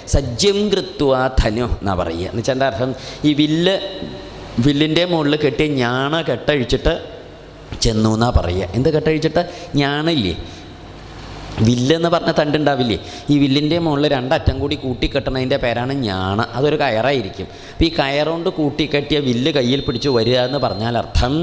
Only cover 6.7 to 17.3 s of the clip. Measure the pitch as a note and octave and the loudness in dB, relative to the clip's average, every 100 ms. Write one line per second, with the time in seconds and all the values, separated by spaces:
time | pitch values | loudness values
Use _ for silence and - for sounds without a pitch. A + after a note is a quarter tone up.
6.7 | C3+ D3+ E3+ - - - - - - - | 0 0 -2 -6 -14 -18 -18 -20 -20 -14
7.7 | - A#2+ G#2+ A2 A2 A#2+ A#2 E2+ F2+ F2+ | -4 0 2 2 4 4 4 2 0 -2
8.7 | A#2 C#3+ D3+ D#3 D#3 D3+ F3 F3 - - | 0 2 2 2 0 0 0 -2 -6 -4
9.7 | C#3+ C#3+ D3 D#3 D#3+ F#2 - - - - | 0 0 0 0 0 0 -4 -10 -14 -18
10.7 | - - - - - - - - - A2+ | -18 -18 -18 -18 -16 -16 -14 -10 0 2
11.7 | B2 B2+ E3 E3 E3 - E3 D3+ C#3+ C#3+ | 2 2 2 2 2 2 0 2 2 2
12.7 | C#3+ A3+ C3 - - - C#3+ C#3 C#3 D3+ | 2 0 -2 -6 -8 0 4 4 4 2
13.7 | E3+ E3 C#3+ D3 C3+ B2+ - - C3+ C#3+ | 0 0 2 2 0 0 0 2 0 -2
14.7 | D3+ C3 B2 D#3 C#3 C3+ C3 B2+ C3+ B2 | -2 -4 -2 0 0 -2 -2 0 0 0
15.7 | A#2 B2 C#3 A2+ F#2 F#2 G2+ A#2+ A#2+ D3 | 0 -2 -2 -2 0 0 0 0 0 0
16.7 | D3 C#3 A2 B2 C#3 G2 | 2 2 2 2 0 -2